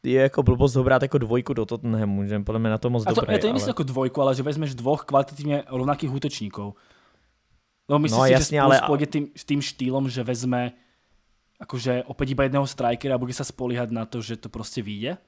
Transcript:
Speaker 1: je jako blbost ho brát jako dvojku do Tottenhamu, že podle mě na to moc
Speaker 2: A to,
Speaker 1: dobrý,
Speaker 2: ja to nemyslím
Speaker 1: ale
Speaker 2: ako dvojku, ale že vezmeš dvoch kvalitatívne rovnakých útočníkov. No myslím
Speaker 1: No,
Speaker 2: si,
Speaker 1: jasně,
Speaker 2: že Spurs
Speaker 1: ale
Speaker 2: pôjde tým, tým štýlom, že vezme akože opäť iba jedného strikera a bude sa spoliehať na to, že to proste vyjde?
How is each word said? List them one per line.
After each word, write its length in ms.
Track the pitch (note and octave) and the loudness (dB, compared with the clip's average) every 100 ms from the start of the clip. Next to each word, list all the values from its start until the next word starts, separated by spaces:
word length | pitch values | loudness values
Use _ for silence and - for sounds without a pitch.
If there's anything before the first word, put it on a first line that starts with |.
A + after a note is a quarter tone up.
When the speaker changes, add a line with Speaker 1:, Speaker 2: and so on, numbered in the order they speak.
Speaker 1:
je 180 | B2+ C3 | 2 4
jako 200 | C3+ - | 4 4
blbost 320 | C3+ B2 C#3 | 2 4 4
ho 100 | B2+ | 4
brát 180 | B2+ C3 | 4 4
jako 160 | C3+ D3 | 4 0
dvojku 360 | A2+ B2 B2+ | 2 0 0
do 120 | A#2+ G#2 | -4 -4
Tottenhamu, 600 | A#2 A#2+ A2 G#2 G2 G2+ | -4 -2 0 0 -2 -2
že 140 | G#2 | -4
podle 180 | G2 A2+ | -2 -2
mě 120 | A2+ | 0
na 80 | G#2+ | 0
to 120 | B2 | 0
moc 160 | A#2+ G#2+ | 0 0
Speaker 2:
A 80 | |
to, 60 | A2+ | 0
Speaker 1:
dobrý, 140 | F#3+ | 0
Speaker 2:
ja 40 | G3 | 0
to 80 | G#3+ | 0
nemyslím 240 | C4 C4+ | 0 -2
Speaker 1:
ale 40 | |
Speaker 2:
ako 80 | A#3 | -4
dvojku, 340 | C3+ C3 C3 C#3+ | -4 -2 -2 2
ale 140 | C3+ | 2
že 80 | C3 | 2
vezmeš 320 | C#3 D3 D3 | -2 -4 -4
dvoch 300 | B2 B2 D3 - | -4 -2 -2 2
kvalitatívne 580 | C#3 C#3 C#3+ D3 C#3+ - | 2 2 -6 -4 -4 -4
rovnakých 400 | B2+ C3 C#3+ D3 | -4 -2 -2 -2
útočníkov. 640 | C3+ C#3+ - G#2 - G2+ - _ _ _ _ _ _ _ _ _ _ - | -4 -6 -6 -10 -8 -12 -14 _ _ _ _ _ _ _ _ _ _ 0
No 100 | D3 | 2
myslím 200 | D3+ A2+ | 4 4
Speaker 1:
No, 60 | C3 | 6
Speaker 2:
si, 60 | |
Speaker 1:
jasně, 260 | C3 D3 D3 | 6 4 4
Speaker 2:
že 40 | |
Spurs 180 | C3+ C3+ | 6 6
Speaker 1:
ale 80 | D3+ | 4
Speaker 2:
pôjde 180 | C#3+ D3 | 2 2
tým, 180 | D3+ C#3+ - | -2 -4 -10
tým 240 | - C#3+ | -2 -2
štýlom, 460 | C#3 - B2+ C3+ C3+ | -2 -4 -2 0 -2
že 160 | B2 | -2
vezme 480 | A#2+ A#2+ B2+ B2 B2 - _ _ _ _ _ _ _ _ | -4 -2 0 0 -2 -8 _ _ _ _ _ _ _ _
akože 420 | - B2+ B2 B2 | -10 -4 -2 -2
opäť 240 | B2 - C3+ | -4 -4 -2
iba 120 | C3+ | 0
jedného 220 | C3+ C#3 C3+ | 0 0 -2
strikera 480 | - B2 A#2+ C#3 | -2 -2 0 -2
a 60 | B2+ | -2
bude 120 | B2 | -2
sa 120 | B2 C3+ | -6 -8
spoliehať 420 | - B2 B2 A#2 | -6 -6 -4 -4
na 140 | A#2 | -6
to, 140 | A2 A#2+ | -6 -8
že 180 | A2 A2+ | -8 -10
to 120 | G#2 | -10
proste 340 | A2 G#2+ - | -12 -8 -8
vyjde? 340 | G#2 G#2 B2 F#3 | -8 -8 -8 -8